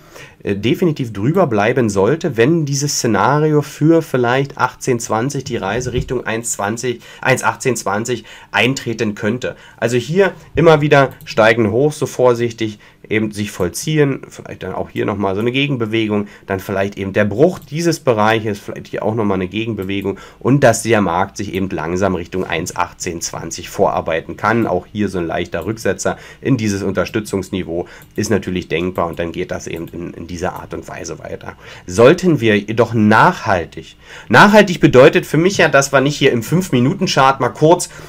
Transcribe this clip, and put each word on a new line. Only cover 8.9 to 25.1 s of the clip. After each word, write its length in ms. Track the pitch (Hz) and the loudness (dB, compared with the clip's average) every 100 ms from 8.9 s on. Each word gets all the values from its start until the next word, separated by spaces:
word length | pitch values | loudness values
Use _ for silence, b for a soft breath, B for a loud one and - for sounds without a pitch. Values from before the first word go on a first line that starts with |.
| 110 110 104 | -4 -4 -4
könnte. 400 | 107 123 95 - B B | -4 -4 -6 -10 B B
Also 200 | 117 123 | -2 -2
hier 340 | 120 170 190 - B - | 0 2 0 0 B 2
immer 260 | 165 156 | 6 6
wieder 280 | 151 143 135 - - | 6 4 4 0 -4
steigen 460 | - 110 117 107 | 2 4 4 2
hoch, 200 | 110 147 | 2 0
so 140 | 147 131 | -2 -6
vorsichtig, 760 | - 123 120 120 117 110 104 b b - | 2 2 4 0 -4 -8 -8 b b -4
eben 220 | 107 107 | -2 -2
sich 200 | 104 101 | -4 -8
vollziehen, 680 | - 90 - - 156 139 - - | -4 -4 -4 -2 0 0 -2 -10
vielleicht 340 | - - - | -18 -16 -12
dann 100 | 92 | -10
auch 160 | 87 - | -8 -8
hier 160 | 117 117 | -6 -4
noch 120 | 101 | -2
mal 180 | 98 95 | -2 -2
so 60 | |
eine 100 | 117 | -2
Gegenbewegung, 760 | 131 143 131 113 113 110 104 104 B B | 0 -2 -2 -2 -2 0 -2 -4 B B
dann 120 | 95 | -6
vielleicht 380 | - 98 98 101 | -4 -2 -2 -4
eben 160 | 98 | -4
der 120 | 101 104 | 0 0
Bruch 340 | 101 165 185 | 0 -2 -2
dieses 400 | - 147 170 151 | -8 -4 -2 -2
Bereiches, 600 | - 107 107 113 110 101 | 0 2 2 0 -2 -6
vielleicht 280 | - - - | -10 -14 -10
hier 160 | - | -6
auch 120 | 104 113 | -4 -2
noch 100 | 104 | -2
mal 100 | 95 | -2
eine 120 | 92 | -4
Gegenbewegung 720 | 104 113 104 95 98 98 98 B B | -6 -6 -6 -6 -4 -4 -8 B B
und 240 | 110 143 | 0 4
dass 200 | 131 110 | 4 4
der 180 | 110 110 | 2 0
Markt 360 | 95 85 98 - | 2 0 -2 -4
sich 160 | 95 | -8
eben 160 | 95 95 | -4 -4
langsam 460 | 85 76 90 98 87 | -4 -4 0 0 -2
Richtung 300 | 85 92 - | -4 -6 -4
eins 300 | 82 90 - | -4 -4 -4
achtzehn 460 | 87 - 92 82 | -6 -6 -10 -8
zwanzig 480 | - - 80 - - | -8 -10 -10 -12 -10
vorarbeiten 680 | - 95 - 82 82 - 82 | -2 0 0 -4 -4 -6 -4
kann. 300 | 104 117 113 | 0 0 0
Auch 180 | 90 - | -2 -4
hier 180 | 104 | -4
so 100 | 98 | -2